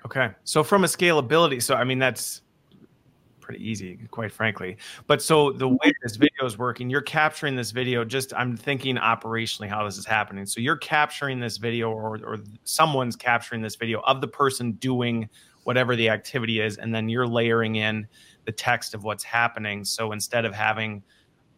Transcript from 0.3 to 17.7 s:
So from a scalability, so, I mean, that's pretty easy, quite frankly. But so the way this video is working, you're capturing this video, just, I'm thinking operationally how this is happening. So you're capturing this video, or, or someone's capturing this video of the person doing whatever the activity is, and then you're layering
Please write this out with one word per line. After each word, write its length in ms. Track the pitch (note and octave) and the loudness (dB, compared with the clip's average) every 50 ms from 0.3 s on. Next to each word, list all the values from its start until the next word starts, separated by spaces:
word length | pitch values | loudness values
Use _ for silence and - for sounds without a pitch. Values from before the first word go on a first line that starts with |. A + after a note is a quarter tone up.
| - - _ | -2 -6 _
So 200 | - - D#3 D3+ | 0 2 2 4
from 200 | - G3+ G3+ F3+ | 6 6 6 6
a 40 | D#3+ | 4
scalability, 720 | - - F3+ F3 E3 D3+ C3 A#2 D3 E3 E3+ D#3 C3+ A#2+ | 4 4 4 4 6 4 4 6 6 6 6 6 4 2
so, 140 | A#2 - C3+ | 0 2 2
I 80 | A2+ A#2+ | 2 2
mean, 160 | C3 C3 B2+ | 2 2 2
that's 420 | C3 B2+ A#2+ - - - - - _ _ _ _ _ _ _ - - _ _ _ _ _ _ _ _ _ _ _ | 2 2 0 -2 -6 -8 -10 -12 _ _ _ _ _ _ _ -20 -20 _ _ _ _ _ _ _ _ _ _ _
pretty 220 | - - A2+ G2 F#2+ G#2+ | -18 -16 -14 -10 -8 -6
easy, 280 | A2+ G2+ F#2+ F#2 F2 - A2+ A2+ | -6 -6 -8 -10 -12 -14 -16 -12
quite 200 | - A#2 A2+ G2+ | -8 -6 -6 -6
frankly. 460 | - - A2+ A2 G2+ - F#2+ F#2 - - - - - - - | -2 0 0 0 0 -2 -6 -10 -10 -10 -14 -18 -18 -4 0
But 160 | - D3 C#3+ | 2 2 4
so 300 | - - D#3+ D3+ D3 C#3 | 4 6 6 6 6 6
the 160 | C3+ B2+ C3 C3 | 4 2 2 4
way 220 | C3 C3 - - - - - | 4 4 6 4 4 2 0
this 120 | A#2+ G#2+ A2 | -6 0 2
video 280 | - - - - C3 | 2 2 2 2 -2
is 120 | B2 G#2 G2+ | -2 -2 -2
working, 320 | B2 B2 A2+ - B2 B2 | -4 -4 -4 -4 -4 -2
you're 120 | C3 C#3+ | -2 -2
capturing 540 | C#3 - - D#3 D3+ D#3 - - D#3+ C#3+ C3 | -2 0 2 2 2 2 2 0 -4 -2 -2
this 160 | B2+ A#2 G#2 | -2 -4 -4
video, 320 | A2 B2+ B2+ B2 B2 A#2+ A2+ | -4 -4 -2 0 0 0 -2
just, 280 | A2 B2+ C3+ C3 - - | -2 -2 -4 -4 -4 -2
I'm 240 | - B2 B2 A#2+ A2+ | -2 -2 -2 -4 -4
thinking 380 | - D3 C#3 C3 B2+ C3 B2+ A#2+ | -4 -4 -4 -2 -2 -2 -2 0
operationally 720 | - A2 A#2 A2+ - A2+ A2+ A2+ A2+ A2 - - G#2+ G2 | 2 2 2 0 -2 -4 -4 -4 -2 -4 -6 -6 -6 -6
how 140 | G#2 G#2+ G#2 | -4 -4 -4
this 120 | G#2 F#2+ G2 | -4 -6 -6
is 80 | F#2+ | -4
happening. 400 | - A2 G#2+ G#2 - G2 G2 G2 | 0 0 0 0 0 -4 -8 -8
So 140 | G2 - A2+ | -6 -4 -2
you're 140 | A#2 C#3+ D#3+ - | -2 -2 -2 -2
capturing 600 | - - D#3 D3+ D3+ D3 - - C#3+ C#3 C3 B2 | -2 0 2 2 2 2 -2 -4 -6 -4 -4 -4
this 180 | A#2+ A2+ G2+ G2+ | -4 -6 -6 -6
video, 320 | A2 A#2 A#2 A#2 A2+ A2+ | -4 -4 -2 -2 -2 -2
or, 260 | A2 A2 A2 A2 A2 G#2+ A2 | -4 -4 -6 -6 -8 -8 -8
or 140 | A2+ A2 G#2 G#2 G#2 G#2+ - - | -8 -8 -8 -10 -14 -20 -14 -10
someone's 520 | - - - D#3+ D#3+ C#3+ C3 B2+ A#2+ A2+ - | -2 2 4 4 4 4 2 0 0 -2 -2
capturing 440 | - B2 A#2+ A#2 - - A#2+ A2+ | 0 2 2 2 0 -2 -8 -6
this 140 | A2 G#2+ - | -6 -6 -6
video 260 | - A#2 A2+ A2+ G#2 | -6 -4 -4 -4 0
of 180 | - C3 C3+ C3+ | 2 2 0 2
the 60 | C#3+ A#2 | -2 -4
person 460 | - - C#3+ C3+ C3+ - B2 A#2+ G#2+ | 0 2 2 2 2 0 -4 -4 -4
doing 560 | - - C3 B2+ A#2+ A#2+ A#2+ A#2 A2+ A2 - _ - - _ _ _ - | -4 -2 -2 0 0 0 0 -2 -2 -4 -6 _ -18 -20 _ _ _ -4
whatever 320 | A#2+ B2 B2+ B2+ A#2 B2 A2+ | 0 2 2 2 2 2 2
the 120 | A#2 A2 | 2 2
activity 500 | A2 G#2 - - - C3 A2+ A2+ A2+ A2 | 2 0 -2 -4 -6 -4 -2 -2 0 0
is, 160 | G#2+ A2 G#2 G#2 | 0 -2 -4 -6
and 160 | G#2 A2+ A2+ | -6 -4 -4
then 120 | A2+ A2 A2 | -2 -2 -2
you're 180 | A2+ B2 B2+ A#2+ | 0 0 0 0
layering 480 | A#2 A#2+ A#2 A#2 A2+ A#2 A2+ A2 | 2 2 2 2 2 2 2 0